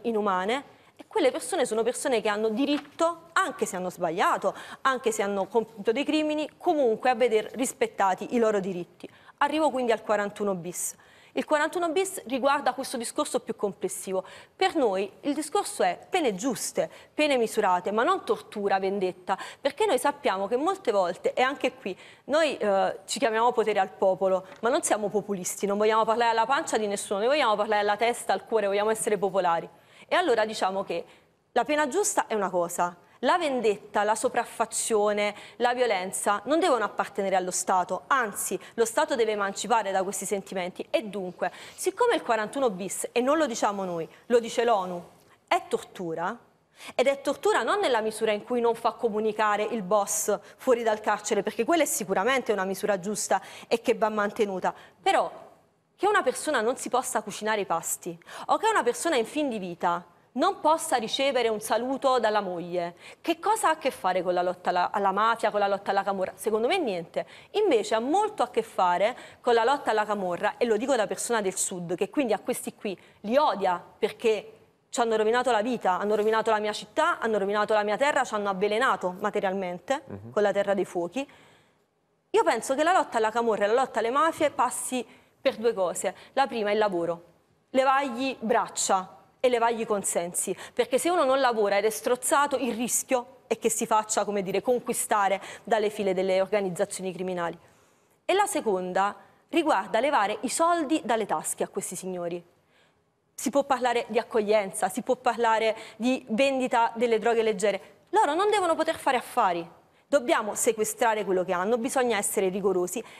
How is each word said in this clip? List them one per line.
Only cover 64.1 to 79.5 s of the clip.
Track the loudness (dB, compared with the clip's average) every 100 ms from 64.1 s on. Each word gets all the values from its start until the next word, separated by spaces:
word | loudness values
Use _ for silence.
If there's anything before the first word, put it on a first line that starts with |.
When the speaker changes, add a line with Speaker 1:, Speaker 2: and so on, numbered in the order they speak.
| 0
Speaker 1:
con | 0
la | 0
lotta | 0 -2 0
alla, | 0 0
alla | 2 2
mafia, | 2 2 2 0
con | 2
la | 0
lotta | 0 0
alla | 0
camorra? | 0 -2 -4 -4
Secondo | -2 0 2
me | 0
niente. | 0 -4 -6 -8 -8 -14 -6
Invece | 0 4 4 2 -2
ha |
molto | 2 0 0 -2
a | -2
che | -2
fare | -4 0 2 2 0 -2 -14 -4
con | 2 4
la |
lotta | 4 2 2
alla | 0 0
camorra, | -2 -2 -2 -2 0
e | 0
lo | 2
dico | 2 0
da | 0
persona | -4 -2 0
del | 0 -2
sud, | -4 -6 -6 -4
che | -2
quindi | -2 0
a | -2
questi | -2 -6 -8 -10
qui | -10 -10 -14 _
li | 0 2
odia | 2 2 -2 -2 -6 -4
perché | -4 0 0 0 -4 -20 _ _ _
ci | -2
hanno | 0 2
rovinato | 2 2 2
la | 2
vita, | 0 -2 0 0
hanno | 0 0
rovinato | 2 2 2
la | 0
mia | 0
città, | -6 -6 0 0 0
hanno | -2 0
rovinato | 0 0 2
la | 2
mia | 2 2
terra, | 2 2
ci | 0 -2
hanno | -2
avvelenato | 0 0 2 2 2 -2 -4
materialmente | -4 -2 -2